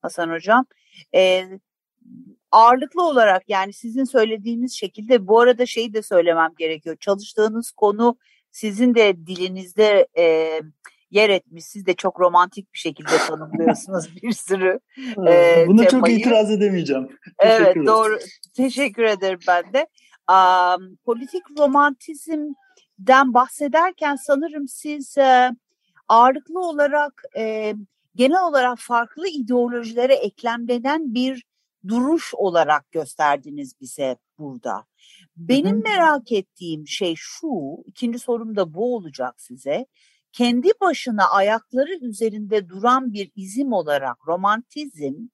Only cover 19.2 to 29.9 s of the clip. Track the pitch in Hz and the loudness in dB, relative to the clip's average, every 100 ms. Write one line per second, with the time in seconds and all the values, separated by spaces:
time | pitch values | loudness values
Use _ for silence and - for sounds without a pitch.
19.2 | 190 185 180 175 175 233 320 _ _ _ | -2 -4 0 0 0 -4 -4 _ _ _
20.2 | - 185 185 185 180 180 185 185 - 233 | 2 6 6 4 2 0 -6 -16 -6 -6
21.2 | 269 359 349 294 294 277 285 277 - 302 | -6 -12 -12 -2 0 4 2 0 -14 -18
22.2 | - 311 302 285 _ _ _ _ 190 262 | -10 -8 -8 -12 _ _ _ _ 4 4
23.2 | 269 240 254 - 294 302 349 359 302 285 | 6 2 0 -2 -2 0 0 -2 -4 -4
24.2 | - 277 320 302 277 - 302 294 262 - | -2 -2 -2 -8 -12 -12 -12 -10 -8 0
25.2 | 269 254 254 240 _ _ _ _ _ 226 | 4 6 4 -2 _ _ _ _ _ 6
26.2 | 247 269 _ 339 359 294 285 294 294 _ | 6 4 _ -8 -6 -2 0 0 -4 _
27.2 | - - 220 220 214 214 202 _ _ 190 | -16 -8 -6 -4 -6 -8 -14 _ _ 0
28.2 | 254 349 349 285 247 240 - 240 233 - | 2 2 0 0 -2 -4 -4 -4 -4 -8
29.2 | 370 302 226 247 240 240 233 | -10 -8 -4 -2 -2 -4 -8